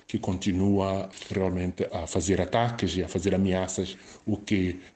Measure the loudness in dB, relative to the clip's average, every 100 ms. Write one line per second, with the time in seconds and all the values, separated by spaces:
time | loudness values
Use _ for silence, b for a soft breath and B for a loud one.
0 | -6 -4 -2 0 0 2 4 4 2 0
1 | -4 -12 -6 -2 0 0 -2 -2 -4 -4
2 | -2 -2 2 2 2 2 2 0 0 0
3 | -2 -2 2 2 4 2 0 -4 -6 -8
4 | B B -4 -4 0 2 2 -2 B